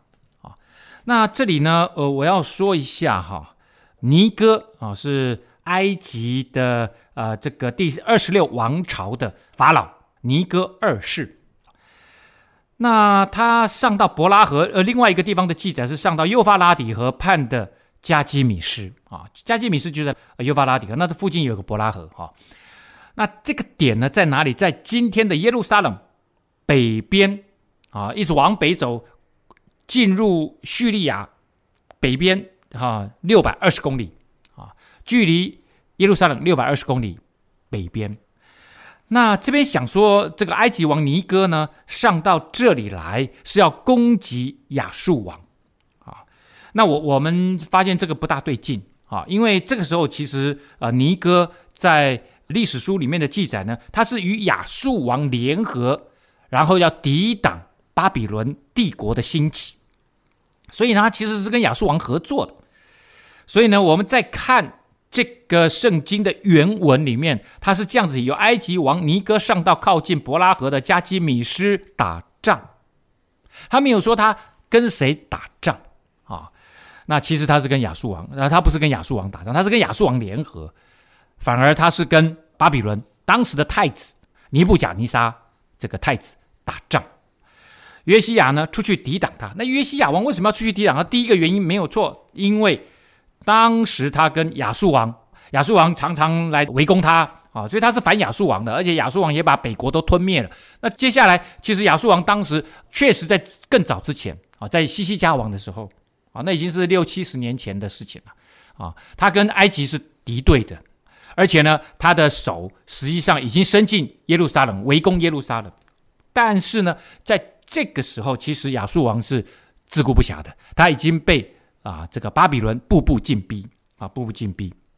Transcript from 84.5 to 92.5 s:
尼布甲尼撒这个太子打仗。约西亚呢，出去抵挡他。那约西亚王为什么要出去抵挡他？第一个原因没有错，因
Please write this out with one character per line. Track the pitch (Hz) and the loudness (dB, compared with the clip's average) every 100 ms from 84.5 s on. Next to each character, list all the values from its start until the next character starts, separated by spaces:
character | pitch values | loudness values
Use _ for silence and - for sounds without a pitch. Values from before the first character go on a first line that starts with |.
尼 | 135 | 2
布 | 180 196 | 4 4
甲 | 101 | 2
尼 | 90 117 | -4 -4
撒 | 123 117 113 _ _ _ _ | 0 -2 -4 _ _ _ _
这 | - | -12
个 | 113 | -6
太 | - 127 | -2 -2
子 | - - _ _ | -6 -20 _ _
打 | - - - | -14 -14 -4
仗。 | 147 - _ _ _ _ _ _ _ - - | -4 -4 _ _ _ _ _ _ _ -20 -12
约 | - 202 | 2 4
西 | 208 226 | 4 2
亚 | 143 | 2
呢， | 143 160 | 2 -2
出 | - | -4
去 | 214 190 | -2 -2
抵 | - 175 | -2 -4
挡 | 147 - | -4 -6
他。 | 107 151 | -14 -8
那 | 254 | -4
约 | 269 | -2
西 | 277 285 | -2 0
亚 | 190 | 0
王 | 156 | 2
为 | 247 | 0
什 | 190 | 0
么 | 196 | -2
要 | |
出 | 208 | 0
去 | 226 | -2
抵 | 196 202 | 0 0
挡 | 135 | 0
他？ | |
第 | - 247 | 0 -2
一 | 240 | 2
个 | 196 | 2
原 | 160 | 2
因 | 196 | 0
没 | 175 196 | 0 -2
有 | 165 | -2
错， | 220 170 - _ | -2 -4 -4 _
因 | - 196 | -4 -2